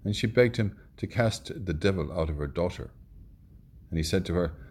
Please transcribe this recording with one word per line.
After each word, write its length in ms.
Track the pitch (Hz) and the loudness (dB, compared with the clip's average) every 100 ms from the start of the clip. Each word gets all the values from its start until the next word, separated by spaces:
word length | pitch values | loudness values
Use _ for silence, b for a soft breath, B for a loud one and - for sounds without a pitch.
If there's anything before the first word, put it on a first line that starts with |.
| 101 | -4
and 100 | 101 | 0
she 120 | 110 | 2
begged 300 | 120 123 117 | 4 4 4
him 200 | 104 - B - | -2 -2 B -8
to 120 | 98 | -4
cast 580 | - 113 - - - 92 | 2 0 0 -8 -8 -2
the 80 | |
devil 380 | 78 98 95 73 | 2 2 2 -2
out 160 | 87 78 | -2 -2
of 80 | 73 | -2
her 80 | 73 | -4
daughter. 460 | - 90 - - - - - - - - - - - - | -2 -2 -4 -12 -14 -20 -20 -20 -20 -20 -20 -20 -20 -4
And 80 | 82 | -2
he 60 | |
said 240 | 80 95 92 | 2 0 2
to 80 | 87 | 0
her, 180 | 85 B B | 0 B B